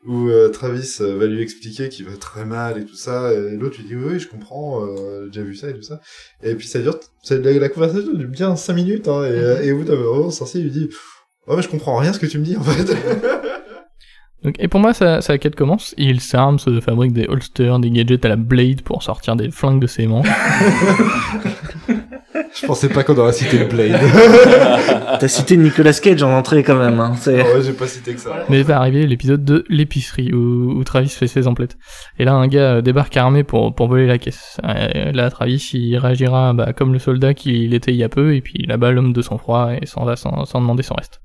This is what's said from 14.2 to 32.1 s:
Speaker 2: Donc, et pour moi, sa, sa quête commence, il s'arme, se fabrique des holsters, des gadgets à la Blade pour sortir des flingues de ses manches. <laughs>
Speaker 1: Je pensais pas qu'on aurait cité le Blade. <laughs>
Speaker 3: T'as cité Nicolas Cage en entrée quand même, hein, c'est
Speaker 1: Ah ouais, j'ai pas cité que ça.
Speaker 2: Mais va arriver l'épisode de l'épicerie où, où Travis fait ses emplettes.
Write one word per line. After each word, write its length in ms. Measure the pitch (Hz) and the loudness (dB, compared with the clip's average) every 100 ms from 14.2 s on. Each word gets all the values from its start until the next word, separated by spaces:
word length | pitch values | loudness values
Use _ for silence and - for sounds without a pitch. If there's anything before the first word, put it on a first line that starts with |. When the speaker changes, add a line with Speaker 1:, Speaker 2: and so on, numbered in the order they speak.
| _ - | _ -8
Speaker 2:
Donc, 100 | 147 - | -6 -4
et 80 | 170 | -2
pour 100 | 196 | 2
moi, 120 | 214 | 2
sa, 300 | 240 180 160 | 2 2 2
sa 160 | - 143 | 0 -2
quête 180 | 151 - | -2 -2
commence, 360 | 139 196 - - | 0 0 -4 -4
il 220 | 139 127 | 0 0
s'arme, 380 | - 127 135 143 | 0 0 2 2
se 200 | - 117 | 2 0
fabrique 320 | 117 117 127 | 0 0 0
des 140 | 117 - | 0 -2
holsters, 540 | 135 - - 123 123 | -4 -6 -2 0 2
des 100 | 120 | 2
gadgets 340 | 117 117 127 | 0 2 2
à 40 | 120 | 2
la 80 | 107 | 0
Blade 460 | 113 127 123 131 | 2 2 2 0
pour 200 | - 120 | -4 -8
sortir 320 | - 110 - | -6 -8 -4
des 160 | 117 110 | -4 -4
flingues 300 | 156 139 135 | -2 0 2
de 60 | 123 | 0
ses 180 | - 113 | -2 0
manches. 220 | 113 147 | 0 0
<laughs> 80 | - - 147 202 - 190 190 214 - - 214 208 - 156 160 - 214 - 262 _ - 311 | 0 0 2 2 4 2 2 0 -4 -6 -6 -8 -10 -14 -14 -6 -6 -6 -20 _ -10 -10
Speaker 1:
Je 120 | - 277 | -10 -6
pensais 220 | 131 139 | -2 0
pas 140 | 139 | 0
qu'on 120 | 135 143 | 2 4
aurait 160 | 117 | 4
cité 260 | 120 123 123 | 2 2 2
le 80 | 113 | 2
Blade. 320 | 113 107 - | 0 2 4
<laughs> 1200 | 135 - 226 233 247 185 135 123 - 127 - 131 | 6 8 10 10 8 8 6 4 2 0 0 0
Speaker 3:
T'as 80 | 135 | 0
cité 280 | 131 135 180 | 0 4 6
Nicolas 360 | 156 143 151 | 6 6 4
Cage 300 | 143 202 170 | 4 4 4
en 100 | 139 131 | 4 2
entrée 260 | 127 156 | 2 2
quand 140 | 139 131 | 4 4
même, 220 | 123 117 | 4 2
hein, 140 | 117 123 | 0 -2
c'est 220 | - 127 | 0 2
Speaker 1:
Ah 40 | 123 127 | 4 4
ouais, 60 | |
j'ai 100 | 135 | 2
pas 140 | - 127 | -4 -8
cité 280 | 127 120 | -8 -12
que 60 | 120 | -12
ça. 240 | - 98 - | -10 -10 2
Speaker 2:
Mais 140 | 135 | 2
va 160 | 139 143 | 4 2
arriver 280 | 131 139 151 | 2 2 0
l'épisode 380 | 123 131 143 | 0 2 0
de 200 | 139 151 - | 2 0 2
l'épicerie 640 | 156 151 - 123 - 127 | 0 0 -2 -6 -6 -2
où, 380 | 120 120 123 123 | 0 0 0 0
où 120 | 135 | -2
Travis 240 | 127 135 139 | -2 0 -2
fait 180 | - 123 | -2 -2
ses 200 | - 123 | 0 0
emplettes. 300 | 120 123 - - - - | -2 -4 -8 -20 -20 -20